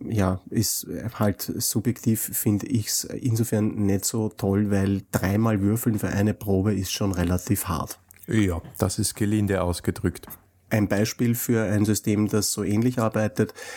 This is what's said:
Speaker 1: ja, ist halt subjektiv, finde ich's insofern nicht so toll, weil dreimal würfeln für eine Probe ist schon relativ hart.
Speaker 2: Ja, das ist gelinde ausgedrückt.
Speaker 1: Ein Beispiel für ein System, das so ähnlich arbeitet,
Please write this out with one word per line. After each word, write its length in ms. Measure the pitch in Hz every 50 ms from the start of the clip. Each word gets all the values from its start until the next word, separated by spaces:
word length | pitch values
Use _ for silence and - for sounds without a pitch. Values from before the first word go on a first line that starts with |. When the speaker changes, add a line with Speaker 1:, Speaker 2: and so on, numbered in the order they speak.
| 117
Speaker 1:
ja, 320 | - 110 104 95 92 92 90 - -
ist 380 | - - 101 - - - - - 80 - 90 113 -
halt 260 | - 110 104 95 -
subjektiv, 800 | - - 82 - - - - 113 - 120 110 - - 113 110 -
finde 460 | - - - - - 110 104 98 -
ich's 360 | - - 110 104 - - - -
insofern 840 | - - 110 - 127 113 113 113 - 113 107 107 110 - 107 101
nicht 200 | 98 98 98 -
so 240 | - - 113 107 104
toll, 420 | - - 107 98 98 101 107 101
weil 300 | 101 98 98 98 101 95 - -
dreimal 500 | - - 92 95 98 110 113 113 110 98
würfeln 380 | 98 101 110 113 - 120 107 104
für 100 | - 92
eine 240 | - 101 101 107 101
Probe 400 | - - 98 98 95 95 107 101
ist 200 | - 90 - -
schon 180 | - 107 98
relativ 540 | 98 104 87 87 90 90 - - 104 - -
hart. 340 | - - - - - - _ _ _ - - -
Speaker 2:
Ja, 340 | - 110 110 101 95 85 85 - - -
das 200 | - 104 92 -
ist 180 | - 104 - -
gelinde 460 | - 107 101 107 110 104 98 98 90
ausgedrückt. 680 | 87 87 87 - - - 87 - - 90 - - - - - - _ _ _ _ _ -
Speaker 1:
Ein 180 | - 110 101
Beispiel 480 | 98 107 98 110 117 - - 127 120 117
für 260 | 120 - - 120 110
ein 240 | 110 95 104 104 107
System, 440 | 107 104 - - 113 104 101 107 104
das 220 | - 107 101 -
so 120 | - 107 101
ähnlich 340 | 90 104 107 117 127 123
arbeitet, 560 | 123 110 110 - 110 107 104 - - 110 - - - - - -